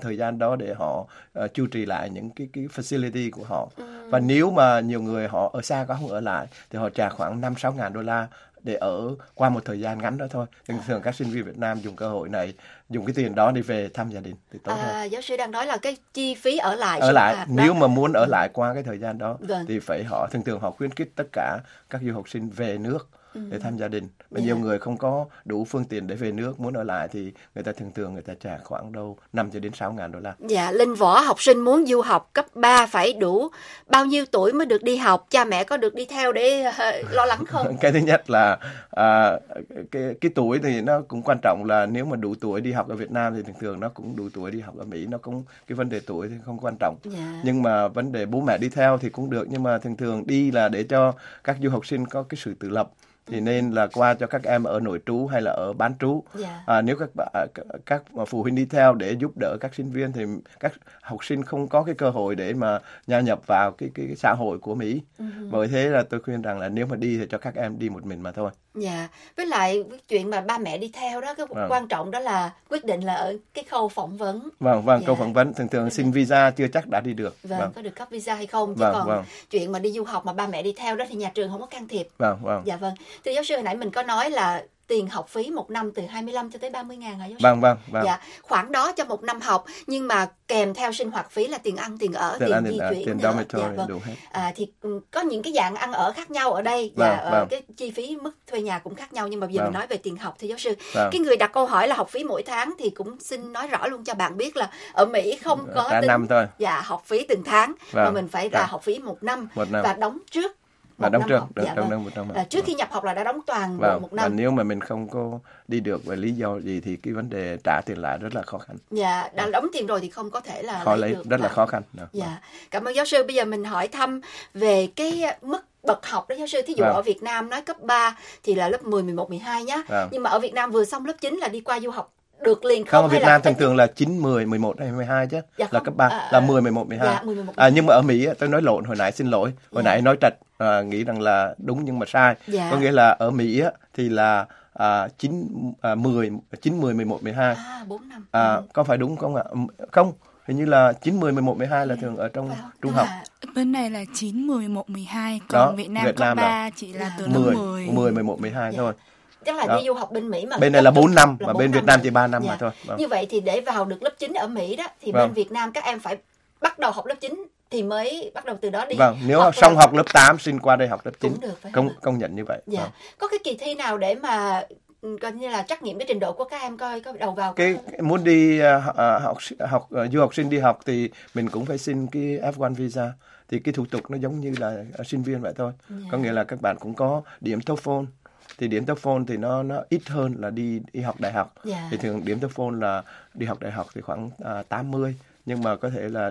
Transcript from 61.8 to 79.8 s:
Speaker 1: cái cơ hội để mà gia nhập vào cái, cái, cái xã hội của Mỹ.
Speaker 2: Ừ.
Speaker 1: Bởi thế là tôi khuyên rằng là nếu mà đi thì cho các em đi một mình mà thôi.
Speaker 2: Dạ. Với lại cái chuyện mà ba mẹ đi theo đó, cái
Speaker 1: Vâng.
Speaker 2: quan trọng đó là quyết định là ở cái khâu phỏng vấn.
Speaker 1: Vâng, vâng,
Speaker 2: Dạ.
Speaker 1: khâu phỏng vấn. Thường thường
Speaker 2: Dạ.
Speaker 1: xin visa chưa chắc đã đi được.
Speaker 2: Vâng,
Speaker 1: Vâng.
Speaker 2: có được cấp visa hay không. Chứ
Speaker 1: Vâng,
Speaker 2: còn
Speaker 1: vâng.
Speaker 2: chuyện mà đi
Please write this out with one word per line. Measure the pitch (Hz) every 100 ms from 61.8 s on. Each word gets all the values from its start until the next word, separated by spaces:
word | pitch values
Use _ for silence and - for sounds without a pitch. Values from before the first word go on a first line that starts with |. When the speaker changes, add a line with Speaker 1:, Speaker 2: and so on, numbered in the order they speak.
Speaker 1:
cái | 156
cơ | 165 135
hội | 123 101
để | 101 95
mà | 123 113 104 - - -
gia | 123
nhập | 120 104 -
vào | 98 101
cái, | - 135
cái, | 131 135
cái | 143
xã | 123 117
hội | 113 87
của | 107
Mỹ. | 110 110 131 151 -
Speaker 2:
Ừ. | 220 208 208
Speaker 1:
Bởi | 110 110
thế | 131 139
là | 143
tôi | 120 120
khuyên | 117 120
rằng | 113 98
là | 95
nếu | 107 123
mà | 120
đi | 120 113
thì | 107
cho | 107
các | 127
em | 120 117 110
đi | 110
một | 95 101
mình | 87
mà | 90
thôi. | 90 104 - _
Speaker 2:
Dạ. | 214 202 165 165 - - -
Với | 349
lại | 254 185 196 202
cái | 254 -
chuyện | 208 190
mà | 208
ba | 185 233
mẹ | 220 160
đi | 226
theo | 233 254 240
đó, | 262
cái | 294 302
Speaker 1:
Vâng. | - 180
Speaker 2:
quan | 254 226
trọng | 220 202
đó | 240
là | 262 196 175 - -
quyết | 302
định | 233 180
là | 185
ở | 180 185 208 _
cái | -
khâu | 269 254 214
phỏng | 208 165 196
vấn. | 208 202 285 -
Speaker 1:
Vâng, | 127 113
vâng, | 107 123
Speaker 2:
Dạ. | 123
Speaker 1:
khâu | 127
phỏng | 113
vấn. | 117 131
Thường | 123 120
thường | 123
Speaker 2:
Dạ. | 117
Speaker 1:
xin | 113 131
visa | 127 127 139 135
chưa | 131 131
chắc | 139 131
đã | 104
đi | 120
được. | 113 104 -
Speaker 2:
Vâng, | 190 185
Speaker 1:
Vâng. | 98
Speaker 2:
có | 143
được | 214 185
cấp | 240
visa | 233 220
hay | 214 202
không. | 220 208
Chứ | 196
Speaker 1:
Vâng, | 110
Speaker 2:
còn | 98 101
Speaker 1:
vâng. | 107 95 - -
Speaker 2:
chuyện | 202 175
mà |
đi | 185